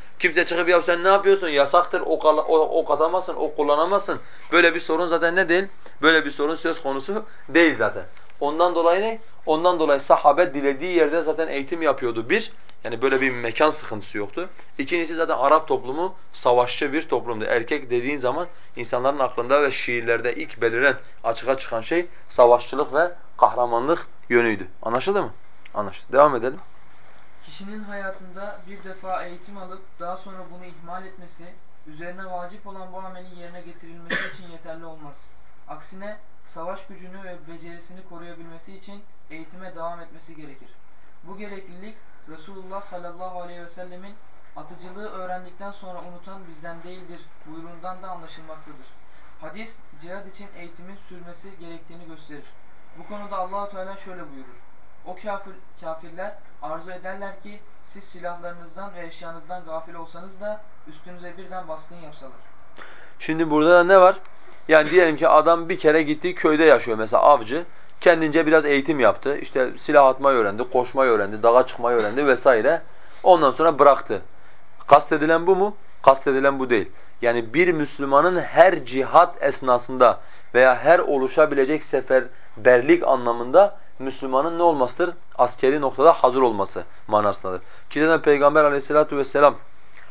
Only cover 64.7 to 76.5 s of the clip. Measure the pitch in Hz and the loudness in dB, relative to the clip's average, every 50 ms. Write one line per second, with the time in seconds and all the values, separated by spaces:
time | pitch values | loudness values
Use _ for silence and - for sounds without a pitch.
64.7 | 156 156 151 151 160 180 180 160 151 139 165 - - 151 151 160 170 170 170 165 | 6 6 6 6 6 6 6 6 4 2 4 6 6 8 8 6 4 4 2 -4
65.7 | 185 - - 156 151 160 156 147 151 - - 180 175 - - 160 156 151 165 156 | -4 2 4 4 6 4 4 2 -2 -2 -2 -4 -4 0 2 2 4 8 8 8
66.7 | 135 117 107 120 113 110 110 107 117 - - 147 147 127 110 104 127 165 175 - | 8 8 6 0 -2 -2 -2 2 2 6 8 8 6 6 4 -2 -4 -6 -6 -6
67.7 | - - - - - - - 180 170 160 160 156 143 170 160 151 160 160 147 147 | -10 -10 -10 -10 -8 2 6 6 6 6 4 2 2 2 4 6 6 6 6 6
68.7 | 143 139 135 160 156 139 120 104 98 - - 135 143 143 - - - 135 127 120 | 2 2 2 2 2 4 6 4 4 4 0 -4 -4 -4 -4 -4 0 0 0 0
69.7 | - - - - 151 147 139 131 131 131 139 139 135 120 110 101 101 107 123 - | 0 -6 -2 6 8 8 8 8 6 4 4 4 4 4 4 2 0 -2 -4 0
70.7 | - 127 123 - - 135 135 127 113 104 101 98 107 107 107 117 117 127 127 - | 0 0 0 0 2 2 4 4 4 4 2 0 -2 2 4 6 8 8 6 4
71.7 | - - 120 120 123 117 107 104 110 131 147 139 127 113 - 143 127 110 110 139 | 0 -2 0 2 2 2 2 2 0 0 4 4 4 6 6 6 6 6 6 4
72.7 | 165 160 - - - - - - - - - 190 180 165 156 135 120 - 156 165 | 2 2 -2 -6 -10 -10 -10 -10 -10 0 6 6 6 8 8 2 2 4 2 2
73.7 | 156 131 143 143 135 - - - 110 92 - - - - - - - - - - | 6 8 8 8 8 6 2 -4 -4 -4 -6 -8 -10 -10 -10 -10 -10 -10 -10 -10
74.7 | - - - - 139 147 147 - 160 151 147 156 165 165 170 175 190 185 196 208 | -10 -6 4 6 8 8 8 6 0 0 4 4 2 2 4 4 4 4 2 0
75.7 | 202 - - - - - - 135 135 135 - 147 135 135 135 139 | -2 -4 -10 -10 -8 4 6 6 6 6 4 0 0 4 2 2